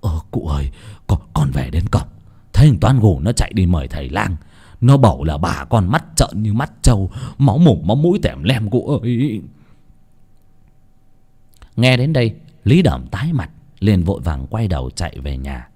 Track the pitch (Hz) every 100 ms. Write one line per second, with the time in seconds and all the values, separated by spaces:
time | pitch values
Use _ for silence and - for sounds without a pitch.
0 | 104 82 - 127 78 71 69 - - -
1 | - - - - 67 65 64 76 90 -
2 | - - - - - - 147 113 - 135
3 | 107 73 82 120 - 104 90 85 67 76
4 | 69 87 101 82 - - - - 117 139
5 | 123 80 78 73 87 69 69 113 90 147
6 | - - - 98 107 107 143 - - 110
7 | 95 - - - 139 120 170 110 85 123
8 | 165 190 - 65 80 127 107 117 - 139
9 | 117 120 143 107 - - _ - _ -
10 | _ _ - - _ _ _ _ _ _
11 | _ _ _ _ _ _ - - 123 127
12 | 135 147 117 - - - 101 151 156 67
13 | 64 95 147 151 80 - - - 98 95
14 | 85 - - 73 65 110 110 78 64 -
15 | - - 67 65 67 65 62